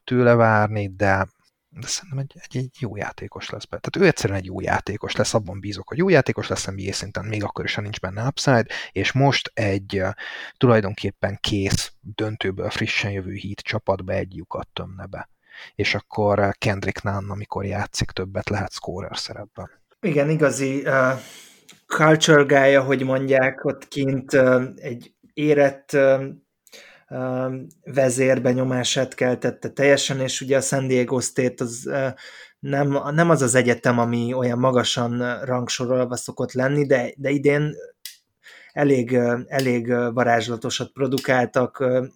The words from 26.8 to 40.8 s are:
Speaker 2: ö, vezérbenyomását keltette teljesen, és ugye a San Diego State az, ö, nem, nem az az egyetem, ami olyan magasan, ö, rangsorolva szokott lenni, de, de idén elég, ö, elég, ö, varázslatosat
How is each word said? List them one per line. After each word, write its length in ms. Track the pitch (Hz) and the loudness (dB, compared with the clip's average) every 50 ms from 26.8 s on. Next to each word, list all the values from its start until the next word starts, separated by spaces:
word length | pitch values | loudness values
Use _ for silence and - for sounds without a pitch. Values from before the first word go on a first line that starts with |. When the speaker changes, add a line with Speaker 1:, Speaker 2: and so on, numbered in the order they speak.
| - - - _ _ | -20 -20 -20 _ _
Speaker 2:
ö, 480 | - 135 131 127 131 127 127 131 131 131 131 131 - - _ - | -12 -10 -6 -6 -4 -4 -4 -4 -4 -6 -8 -12 -14 -20 _ -14
vezérbenyomását 1300 | 160 123 139 131 127 120 131 131 131 131 127 123 127 123 131 131 131 131 127 120 - - 139 131 131 - | -4 0 2 2 2 4 2 4 4 4 2 2 2 2 2 0 0 0 -2 -2 -2 0 0 -2 -2 -2
keltette 560 | - 131 127 123 120 - 123 - - - 117 | -2 0 0 0 0 -2 -4 -4 -4 -10 -10
teljesen, 500 | - - 139 143 139 135 - - 139 131 | -2 2 6 6 6 6 4 -2 -2 -4
és 220 | 131 127 - - | -4 -4 -4 -6
ugye 160 | 139 131 135 | -2 0 0
a 40 | 135 | 2
San 260 | 131 - 143 135 131 | 2 0 -2 -2 0
Diego 320 | 131 131 127 123 117 139 123 | 2 2 2 2 2 0 -2
State 440 | 120 - - - 127 123 123 - 131 | -2 -2 -2 0 0 0 0 -2 -8
az, 220 | 117 117 120 139 | -8 -8 -10 -8
ö, 220 | 131 139 139 135 131 131 - - - - - - - _ - | -6 -4 -2 -2 -4 -6 -8 -18 -20 -20 -20 -20 -20 _ -12
nem, 380 | - 139 139 139 143 143 139 139 - 143 147 | -6 -4 -2 0 0 2 0 0 -2 0 2
nem 160 | 160 170 170 | 2 4 4
az 120 | 160 139 | 4 4
az 140 | 139 117 113 | 4 4 4
egyetem, 440 | 127 120 120 117 120 - 131 120 120 | 4 4 4 2 2 2 2 2 2
ami 340 | 117 120 120 120 117 120 131 | 2 0 0 -2 -2 -2 -2
olyan 260 | 127 123 123 120 123 | -2 -2 -2 0 2
magasan, 600 | 127 131 127 123 113 - - 131 120 120 120 120 | 2 2 2 2 0 0 -2 -2 -2 -2 -2 -4
ö, 240 | 123 123 120 104 - | -4 -4 -4 -6 -4
rangsorolva 720 | 127 123 123 123 120 - - 127 120 131 127 127 120 123 | -4 -4 -4 -4 -4 -6 -4 -2 0 0 0 0 -2 -4
szokott 360 | 117 - - - - 127 - | -8 -8 -10 -8 -6 -6 -4
lenni, 340 | - 127 127 135 143 147 143 | -2 -2 0 0 2 0 2
de, 280 | 131 - 120 120 117 - | 2 2 2 2 -2 -8
de 120 | - 135 139 | -6 -4 -2
idén 440 | 143 143 135 143 143 147 151 151 - - 92 - _ _ - - - _ _ _ _ _ _ - - - - - | 0 2 4 4 4 4 2 -2 -4 -8 -16 -18 _ _ -20 -20 -20 _ _ _ _ _ _ -20 -20 -20 -20 -10
elég, 400 | - 147 147 143 139 127 120 117 | -2 0 4 4 4 4 2 2
ö, 280 | 127 123 120 120 120 123 127 | 2 2 2 2 0 -2 -4
elég, 420 | - 151 135 135 127 123 120 113 123 | -4 -2 -2 0 2 0 0 0 0
ö, 220 | 123 120 123 120 | 0 0 0 0
varázslatosat 800 | 117 127 120 120 117 117 107 120 120 113 - 123 - - | 0 0 2 2 2 2 0 -2 -6 -6 -6 -6 -6 -6